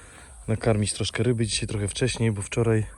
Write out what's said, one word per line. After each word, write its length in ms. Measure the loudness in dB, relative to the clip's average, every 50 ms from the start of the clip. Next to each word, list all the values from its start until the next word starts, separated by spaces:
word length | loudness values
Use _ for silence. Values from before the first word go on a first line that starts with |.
| -18 -20 -20 -20 -20 -20 -18 -10 -4 -2
nakarmić 440 | -2 0 2 2 4 4 2 0
troszkę 300 | 0 -2 -4 -2 0 0
ryby 240 | 0 2 2 0 0
dzisiaj 220 | -2 -2 -4 -4 -2
trochę 200 | -2 -2 -2 -2
wcześniej, 440 | 0 0 0 0 2 2 2 2
bo 100 | 0 0
wczoraj 440 | -4 -4 0 0 2 4 4 2 2 -2 -6